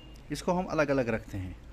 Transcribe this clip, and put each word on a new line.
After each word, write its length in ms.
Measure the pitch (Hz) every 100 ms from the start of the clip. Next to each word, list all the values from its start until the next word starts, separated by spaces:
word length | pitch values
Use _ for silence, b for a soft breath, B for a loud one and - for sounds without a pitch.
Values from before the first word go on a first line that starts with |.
| - - -
इसको 200 | 147 -
हम 120 | 180
अलग-अलग 440 | 185 160 143 135 117
रखते 300 | 110 - 101
हैं, 180 | 92 85 -